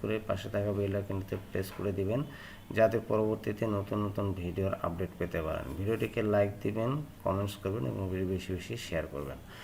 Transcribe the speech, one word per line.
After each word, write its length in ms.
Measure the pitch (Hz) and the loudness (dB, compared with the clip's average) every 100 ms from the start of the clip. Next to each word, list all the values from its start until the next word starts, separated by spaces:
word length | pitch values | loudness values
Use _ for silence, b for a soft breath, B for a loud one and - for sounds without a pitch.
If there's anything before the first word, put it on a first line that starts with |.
করে 180 | 104 110 107 | -2 0 0
পাশে 220 | 101 104 | -2 0
থাকা 220 | 104 104 | 0 2
বেল 240 | 101 101 101 | 2 2 0
আইকনটিতে 400 | 98 98 92 95 - | 0 -2 -2 -4 -2
প্রেস 200 | 92 92 - | -4 -2 -2
করে 140 | 98 | -2
দিবেন, 320 | 95 98 123 143 B B B - | 0 2 0 -2 B B B -2
যাতে 280 | 107 110 113 - | 6 6 6 2
পরবর্তীতে 600 | 110 110 110 113 107 113 | 4 4 2 -2 0 0
নতুন 380 | 104 101 104 104 | 0 0 0 0
নতুন 280 | 98 101 | 0 0
ভিডিওর 400 | 92 87 92 95 98 | 0 -2 0 0 0
আপডেট 280 | 85 85 87 - | -2 -2 -4 -2
পেতে 240 | 85 85 | -2 0
পারেন। 320 | 78 78 69 78 | 0 -2 -4 -2
ভিডিওটিকে 460 | 98 113 113 117 | 0 2 0 0
লাইক 280 | 107 104 101 - | 4 4 4 2
দিবেন, 380 | - 107 117 147 147 - | -2 0 0 0 -4 -4
কমেন্টস 320 | - 98 101 - | 0 0 0 -2
করবেন 300 | 98 107 127 | -2 0 0
এবং 240 | 104 95 | 0 0
ভিডিও 180 | 92 92 | 0 0
বেশি 260 | 95 - | 0 0
বেশি 240 | 90 - 117 | -4 -4 -8
শেয়ার 300 | - 82 76 | -2 -2 -2
করবেন। 300 | 71 69 67 - B | -4 -6 -8 -12 B